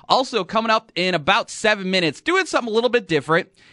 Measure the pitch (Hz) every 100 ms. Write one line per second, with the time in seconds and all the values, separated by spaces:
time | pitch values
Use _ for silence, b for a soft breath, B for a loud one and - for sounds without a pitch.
0 | B 208 262 233 175 220 226 220 226 -
1 | 185 175 143 208 202 - 214 214 185 185
2 | 165 - - 370 359 285 240 214 240 240
3 | 190 156 131 160 - _ b